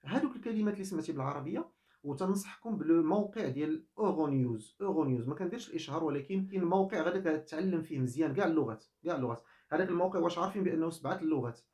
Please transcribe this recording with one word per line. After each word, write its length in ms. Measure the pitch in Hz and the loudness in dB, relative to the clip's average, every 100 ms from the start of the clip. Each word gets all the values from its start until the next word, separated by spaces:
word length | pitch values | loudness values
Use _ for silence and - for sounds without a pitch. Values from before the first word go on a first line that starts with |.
هادوك 320 | 143 220 302 - | -2 0 0 -2
الكلمات 380 | - 214 208 | -4 0 0
اللي 100 | 202 | -2
سمعتي 280 | 190 175 156 | -4 -4 -4
بالعربيه، 580 | 143 135 143 139 214 339 _ _ _ | -4 -2 -4 -4 -6 -6 _ _ _
وتنصحكم 760 | 143 139 185 196 - - 226 190 | -8 -2 0 0 -2 -12 -6 -4
بالموقع 680 | 156 165 160 202 202 226 165 | 4 4 6 2 0 -2 -4
ديال 360 | 131 156 160 - - | -2 -2 -2 -6 -2
اورو 280 | 214 165 151 | 0 2 2
نيوز. 500 | 135 123 113 - _ | 4 2 0 -8 _
اورو 240 | 196 160 | -2 0
نيوز 240 | 143 123 117 | 2 0 -2
ما 60 | |
كنديرش 360 | 147 180 160 - | -4 -4 -6 -8
الاشهار، 340 | 165 139 147 | -8 -6 -4
ولكن 420 | 160 143 135 190 190 | -2 -2 -2 -2 -2
كاين 180 | 190 | 0
موقع 380 | 170 190 196 196 | 2 4 2 2
غادي 180 | 160 190 | 0 2
كتعلم 640 | 185 156 - 156 190 170 | 2 0 -2 -2 0 0
فيه 160 | 160 147 | -2 -2
مزيان 360 | 127 120 160 | -2 2 0
كاع 120 | 139 190 | 2 2
اللغات، 380 | 160 123 110 - _ | 4 2 -2 -12 _
كاع 120 | 165 160 | -4 -2
اللغات. 260 | 127 117 - - _ | -2 -4 -10 -20 _
هذاك 180 | 156 185 | 0 2
الموقع 300 | 175 185 190 | 2 2 2
واش 200 | 170 175 | 2 2
عارفين 260 | 190 202 | -2 0
بانه 260 | 185 160 165 | 0 0 -2
سبعه 280 | 160 - 139 | -2 -4 -2
اللغات 420 | 160 151 120 117 _ | 0 0 -2 -6 _